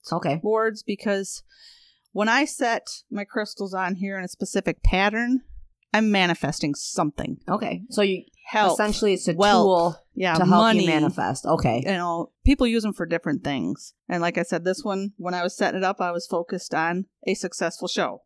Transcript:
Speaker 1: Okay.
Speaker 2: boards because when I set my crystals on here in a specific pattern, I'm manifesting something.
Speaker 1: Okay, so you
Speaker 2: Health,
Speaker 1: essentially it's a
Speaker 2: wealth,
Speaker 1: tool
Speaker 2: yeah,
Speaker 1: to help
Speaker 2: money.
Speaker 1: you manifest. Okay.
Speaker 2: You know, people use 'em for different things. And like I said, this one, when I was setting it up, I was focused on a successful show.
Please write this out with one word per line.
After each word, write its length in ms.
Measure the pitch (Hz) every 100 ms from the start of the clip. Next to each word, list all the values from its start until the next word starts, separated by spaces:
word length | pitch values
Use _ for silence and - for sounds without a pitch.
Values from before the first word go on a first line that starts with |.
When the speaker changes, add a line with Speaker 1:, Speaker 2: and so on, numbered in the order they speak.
| -
Speaker 1:
Okay. 280 | 170 175 151
Speaker 2:
boards 400 | 208 220 220 214
because 600 | - 202 214 196 196 - - _ - - _ _ _
when 160 | - 214
I 160 | 247
set 440 | 294 - 247 - - - -
my 140 | 208
crystals 480 | - - 214 - 196
on 220 | 185 185
here 240 | 185 196 196
in 60 |
a 40 | 180
specific 540 | - 196 202 - 160
pattern, 600 | - 185 202 214 240 254 - - - _ _
I'm 160 | 214 220
manifesting 640 | 202 180 170 139 156 156
something. 640 | 143 - - 156 - - - -
Speaker 1:
Okay, 340 | 208 220 175 214
so 140 | -
you 220 | 202 185 - _ -
Speaker 2:
Health, 280 | 220 202
Speaker 1:
essentially 400 | 165 214 208 214
it's 140 | 185 -
a 60 |
Speaker 2:
wealth, 300 | 165 202 190
Speaker 1:
tool 320 | 196 180 170 160 _
Speaker 2:
yeah, 200 | - 180
Speaker 1:
to 100 | 165
help 60 | 185 180
Speaker 2:
money. 180 | 226 214
Speaker 1:
you 40 | 185
manifest. 580 | 156 151 - 90 - -
Okay. 360 | 151 131 117 -
Speaker 2:
You 60 |
know, 400 | 190 175 170 - _
people 220 | - 277 247
use 180 | 226
'em 80 | 208
for 120 | 190 170
different 380 | 165 - 151
things. 500 | 143 135 87 - - _ -
And 120 | 180
like 140 | 170 170
I 60 |
said, 220 | 170 170
this 180 | 170 185
one, 280 | 214 190 196 -
when 160 | 180
I 80 | 180
was 140 | 175 -
setting 220 | 196 190
it 60 |
up, 160 | 185 196
I 80 | 180
was 140 | 175 -
focused 480 | 180 170 185 -
on 320 | 156 165 180 190 _ -
a 80 |
successful 540 | 185 180 - 175 - -
show. 340 | - 151 -